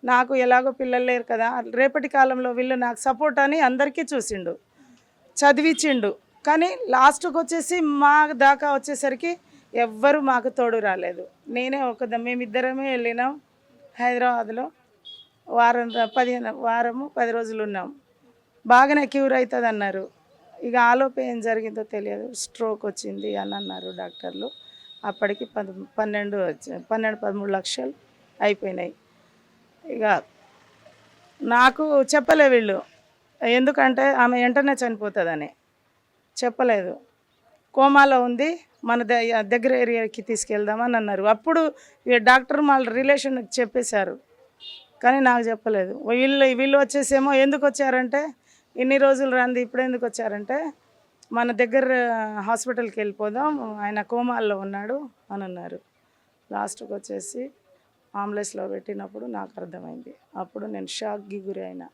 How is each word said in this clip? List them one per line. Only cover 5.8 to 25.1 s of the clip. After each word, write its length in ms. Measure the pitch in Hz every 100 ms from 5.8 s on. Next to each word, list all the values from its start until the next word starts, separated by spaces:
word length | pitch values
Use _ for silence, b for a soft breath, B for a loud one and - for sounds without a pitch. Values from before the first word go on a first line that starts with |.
| 311 254 208 - _ _ -
కానీ 220 | 311 349 508 480
లాస్ట్కి 480 | 254 269 294 349 311
వచ్చేసి 380 | 330 330 - 359 302 285
మా 140 | 285 294 302
దాకా 360 | 262 277 277 294
వచ్చేసరికి 580 | 277 277 285 277 254 339 349 b b b
ఎవ్వరు 460 | 233 233 220 269 302
మాకు 280 | 269 247 214
తోడు 300 | - 240 226
రాలేదు. 460 | 208 185 175 180 185 _ -
నేనే 320 | 240 254 277
ఒకదా-, 380 | 262 226 240 233
మేమిద్దరమే 680 | 233 247 247 220 254 262 269
వెళ్ళినాం 420 | 254 233 233 254 285 _ _ _ _ - -
హైదరాబాద్లో. 640 | 240 247 247 240 214 220 294 _ _ _ - - _ _ -
వారం 400 | 233 233 240 233
ర-, 200 | 233 226 262
పదిహేను, 360 | 247 247 226 220
వారము 480 | 233 233 240 240 285 -
పది 160 | 233
రోజులు 300 | 233 226 220
ఉన్నాం. 260 | 214 196 180 - _ _ _ _ _ _ 226
బాగానే 380 | 247 277 294 277
క్యూర్ 260 | 277 269
అవుతుంది 360 | 262 254 254 233
అన్నారు. 320 | 220 202 190 190 _ _ _ _ -
ఇక 140 | 240 240
ఆలోపు 440 | 233 247 269 262
ఏం 180 | 254 233
జరిగిందో 420 | 226 220 220 214
తెలియదు, 440 | 214 214 208 208 233
స్ట్రోక్ 500 | 240 - - 226 214 214
వచ్చింది 440 | 196 214 196 214 202
అని 180 | 202
అన్నారు 340 | 202 98 92 90 92
డాక్టర్లు. 500 | 90 - - - 233 - B B B B
అప్పటికి 400 | 208